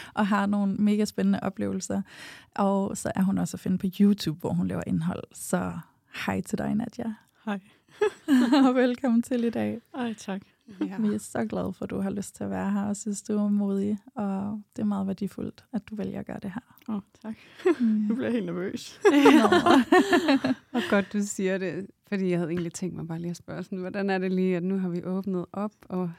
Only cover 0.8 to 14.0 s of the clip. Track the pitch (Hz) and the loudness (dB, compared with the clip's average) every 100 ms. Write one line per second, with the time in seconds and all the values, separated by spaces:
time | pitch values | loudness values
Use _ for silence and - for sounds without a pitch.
0.8 | 208 208 214 - 196 196 196 202 202 190 | 2 2 0 0 2 2 0 -4 -4 -4
1.8 | - 196 - - - - - - 196 196 | -4 -4 -6 -12 -20 -20 -12 -2 2 2
2.8 | 196 - - - 190 190 175 180 190 185 | 0 -4 -4 0 2 2 -2 -4 -2 -2
3.8 | 190 - 202 202 160 151 - 170 185 175 | 0 4 4 4 0 -4 -2 -2 -2 -4
4.8 | - 175 170 - - - - 180 180 175 | -2 -2 -2 -4 -10 -14 -4 -2 -2 -8
5.8 | - _ _ - - 190 - 208 - 214 | -12 _ _ -10 -4 -4 -4 -4 -2 -2
6.8 | - - 226 214 _ _ 220 202 196 _ | -4 -8 -10 -10 _ _ -8 -8 -10 _
7.8 | _ - 403 - - 254 240 277 262 254 | _ -4 -4 -2 0 2 4 6 4 4
8.8 | 247 240 262 233 - 247 233 233 214 220 | 2 0 2 2 2 0 -2 -2 -4 -6
9.8 | _ 302 233 214 - 190 - _ - 190 | _ -8 -8 -8 -8 -10 -10 _ -16 -8
10.8 | 190 196 208 208 - 247 220 202 190 185 | -6 -2 -2 -2 -6 -6 -4 -4 -6 -6
11.8 | - 196 190 202 190 - 196 185 196 202 | -8 -4 -4 -4 -8 -8 -6 -4 -2 -2
12.8 | 208 202 214 202 - 208 208 208 202 196 | -2 -4 -6 -8 -4 -2 0 0 0 0
13.8 | 202 214 | -2 -4